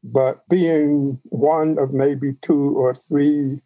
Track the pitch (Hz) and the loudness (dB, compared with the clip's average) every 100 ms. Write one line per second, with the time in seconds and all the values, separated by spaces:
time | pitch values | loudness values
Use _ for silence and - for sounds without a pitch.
0 | 127 120 131 - _ 180 170 160 147 147 | -2 0 0 -2 _ 0 2 2 2 0
1 | 139 127 - - 143 156 156 156 135 135 | 0 -6 -10 -2 0 2 0 0 -2 0
2 | 139 139 139 135 - 151 143 147 127 127 | 0 0 -6 -6 -2 0 2 0 0 -2
3 | - 147 143 147 139 139 | -4 0 2 0 -2 -6